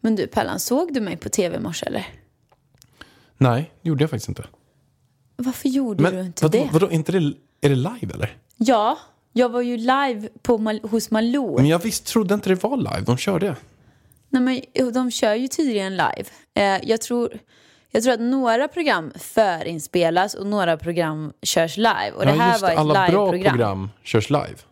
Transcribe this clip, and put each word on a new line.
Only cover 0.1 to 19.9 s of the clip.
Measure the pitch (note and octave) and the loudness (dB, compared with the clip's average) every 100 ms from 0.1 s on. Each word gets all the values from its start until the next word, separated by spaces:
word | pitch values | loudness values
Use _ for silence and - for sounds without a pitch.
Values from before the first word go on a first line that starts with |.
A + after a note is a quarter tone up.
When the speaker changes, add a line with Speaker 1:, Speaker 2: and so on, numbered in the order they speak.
| G#3+ | 0
Speaker 1:
du, | - | 0
Pärlan, | - F2+ G#2 | -2 -2 -4
såg | - B3+ F4 | -2 -2 0
du | C4+ | -4
mig | G3+ E3+ | -4 -6
på | G#3 | -4
T | - F3+ | -2 -2
V | E3 | -2
i | |
morse, | D#3 E3 - | -6 -6 -6
eller? | - F#3+ - _ _ _ _ _ _ _ _ - _ _ _ | -6 -8 -16 _ _ _ _ _ _ _ _ -20 _ _ _
Speaker 2:
Nej, | C3 A#2+ D#3 _ | 2 2 -4 _
gjorde | E3 C#3+ | -4 0
jag | D#3 | 0
faktiskt | A#2 - | -2 -8
inte. | - - _ _ _ _ _ _ _ _ - | -12 -14 _ _ _ _ _ _ _ _ -8
Speaker 1:
Varför | B3+ B3 C4+ | -8 -4 -2
gjorde | C4 B3+ G3+ | -2 -2 2
Speaker 2:
Men | E3 | 0
Speaker 1:
du | F#3 | 0
inte | F#3 E3 | -8 0
Speaker 2:
vadå, | D#3 G#3+ | 2 2
Speaker 1:
det? | C#4 | 2
Speaker 2:
vadå, | D#3+ F#3+ | 2 2
inte | E3 D#3 | 0 0
det | F#3 D3 C3+ _ _ | 0 0 -4 _ _
är | C#3+ | 2
det | |
live, | C3+ D3 A#3+ G2 | 2 0 -6 -10
eller? | - - - _ _ | -6 -8 -10 _ _
Speaker 1:
Ja, | A3+ A#3 G#3+ D4+ - _ _ | 2 4 4 -2 -8 _ _
jag | A3+ B3 | 0 0
var | A#3+ | 0
ju | B3 A#3+ | -2 -2
live | A#3 C4+ C#4 A3 A3 - | 0 2 2 -4 -10 -8
på | - A3+ | 0 0
Mal-, | A3 G#3+ G#3+ | 2 -4 -2
hos | A3 - | -2 0
Malou. | A3 A3+ C#4 A#3+ C3 | 0 2 0 0 2
Speaker 2:
Men | C#3 | 4
jag | E3 | 4
visst | A3 - - | 0 -6 -2
trodde | A3+ G3 | 0 2
inte | G#3 F#3+ | 0 0
det | F#3 | 0
var | A3+ C4+ | 0 -2
live. | - - G2+ | -2 -2 0
De | B2 | 0
kör | - F3+ | 0 -2
det. | G3 C#3 - _ _ _ _ _ _ | -2 -4 -12 _ _ _ _ _ _
Speaker 1:
Nej, | C4 | 0
men, | B3 B3+ - | 0 -2 -4
jo, | - B3+ | -2 0
de | A#3+ B3+ | 0 -2
kör | - A3 | 0 0
ju | G#3+ C4 | 0 -2
tydligen | - D4 G#3 F#3+ | -2 0 0 -2
live. | F#3 D3+ - - - _ | 0 -2 -2 -12 -14 _
Eh, | - G3+ F#3+ - | 0 2 0 0
jag | A3+ | -2
tror, | - A#3+ A#3 A3 _ _ _ _ _ | 0 -4 -4 -8 _ _ _ _ _
jag | A3 | 0
tror | A#3 | 2
att | A#3 | 2
några | A#3 C4+ B3 A3+ D4 | 0 0 2 2 0
program | F4 D4+ F#3+ D#3+ - | -2 0 0 -2 -12
förinspelas | - - G#3+ E3+ - E3 - | -4 2 2 0 -6 -8 -2